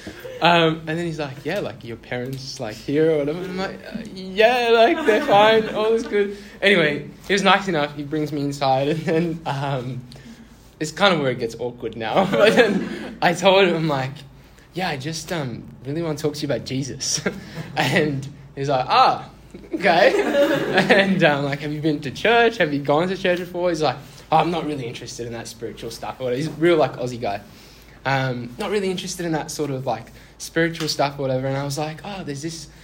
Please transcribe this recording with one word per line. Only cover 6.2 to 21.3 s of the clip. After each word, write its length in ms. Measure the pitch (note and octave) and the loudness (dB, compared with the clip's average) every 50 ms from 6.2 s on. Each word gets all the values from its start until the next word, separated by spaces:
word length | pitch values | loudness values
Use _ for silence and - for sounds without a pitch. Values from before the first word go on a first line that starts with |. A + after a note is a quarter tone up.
| G3+ G3+ G3+ - - - - - | 0 0 -4 -10 -14 -18 -6 0
Anyway, 480 | F#3 G3+ G3+ F3 D#3 D3 D3 C#3+ - - - - - - | 2 4 4 4 4 2 0 -2 -6 -10 -16 -10 -4 -2
he 60 | F#3+ | 0
was 100 | G3+ F#3+ | 2 4
nice 260 | G3 G3+ G3 G3 F#3+ | 4 4 4 2 0
enough, 260 | E3+ D3+ D3 D3 - | 0 0 0 -2 -4
he 80 | D3+ D3 | -8 -8
brings 300 | C#3 D3+ D#3 D3+ C#3+ D3+ | -4 -4 -4 -2 -2 -4
me 80 | C#3+ | -4
inside, 480 | C#3+ C#3+ C#3 - C#3 C3+ C3 C3+ C#3 D3 | -4 -4 -2 0 0 2 2 2 2 0
and 100 | E3 D#3+ - | 0 -2 0
then, 340 | E3+ D#3+ E3 F3 E3+ D#3+ E3 - | 0 0 2 0 0 -2 -6 -6
um, 560 | C#3+ C#3 C#3 C#3+ C#3 C#3 B2+ A#2+ C3 C3 - - - - - - - - - - - - - - - - - | -6 -6 -4 -4 -4 -4 -4 -6 -6 -10 -10 -12 -14 -18 -20 -20 -20 -20 -20 -20 -20 -20 -20 -20 -18 -10 -8
it's 100 | D#3 D#3 | -8 -8
kind 220 | - - G3 G3 F3+ | -2 2 2 4 4
of 80 | D3+ | 4
where 100 | C#3 C3 | 2 0
it 80 | A#2+ A#2+ | 0 -2
gets 160 | A#2+ A2+ - - | -4 -6 -6 -6
awkward 360 | B2 B2 A#2+ - A#2+ A2 - | -8 -8 -6 -8 -8 -8 -6
now. 300 | A#2 A2 A2 B2 E3+ F#3+ | -6 -4 0 2 2 2
<laughs> 60 | - | 4
But 240 | - A3+ G3+ A3 - | 4 4 6 6 8
then 600 | B3+ A#3 G#3 G#3 - - - - - - - - - | 6 6 4 4 0 -2 -4 -8 -10 -10 -12 -4 0
I 120 | D3 F3 E3+ | 0 0 2
told 360 | E3+ F3+ G3 F#3 G3 G3 F3 | 2 4 6 6 6 6 4
him, 60 | E3+ | 4
I'm 120 | E3 D#3+ D#3 | 2 0 0
like, 240 | C#3+ C3+ B2+ C3+ C3 - - - - - - - - - - - - | 0 -2 -2 -4 -8 -12 -18 -20 -20 -20 -20 -20 -20 -20 -20 -14 -8
"Yeah, 160 | E3 F#3 F3 | -6 -6 -4
I 80 | D3+ C#3 | -6 -6
just, 340 | B2+ D#3+ D#3+ - - - | -6 -8 -8 -8 -8 -6
um, 320 | F#3 D#3+ C#3 B2 A2 - - - - - - | -6 -6 -6 -6 -8 -10 -14 -16 -18 -14 -10
really 160 | C3 D3 E3+ | -8 -6 -4
wanna 160 | E3+ D#3+ D3 C#3+ | -4 -4 -4 -4
talk 160 | - D3 D3 | -4 -4 -4
to 80 | - | -4
you 60 | D#3 C#3 B2+ | -4 -2 -2
about 120 | A2 G2 | -4 -4
Jesus." 560 | - B2+ C3 B2 B2+ G#2+ - - - - - - G3+ - - - - | -4 -6 -6 -6 -6 -8 -8 -4 -4 -2 -2 -2 -4 -6 -8 -12 -14
<laughs> 280 | - - - - - - | -14 -14 -12 -6 -2 -2
And 500 | - - - F3+ D3+ D3+ C#3 C3+ C3 - - - - - - | 0 2 2 2 2 2 0 -4 -6 -10 -14 -18 -20 -16 -12
he's 140 | C#3 C#3 C#3+ | -6 -2 0
like, 180 | C3+ B2+ B2+ - | 0 0 0 4
"Ah, 400 | G#3 B3 B3+ F#3 C3+ - - - - - - - - - - - E4+ | 4 6 6 6 4 0 -4 -10 -18 -20 -20 -20 -20 -20 -12 -8 -4
okay." 380 | - - F#3+ E3 F3 G#3+ C4+ G4+ | 0 4 4 6 8 6 6 6
<laughs> 880 | G4+ - - C#4+ C#4+ C#4+ D4 C#4+ - - - - F#3+ F#3+ G3+ A#3+ G3 G3 | 4 2 2 2 4 4 4 2 0 0 0 2 2 4 6 6 4 4
And 200 | G3 F#3+ D#3+ E3 | 4 4 4 4
I'm 220 | D3+ | 4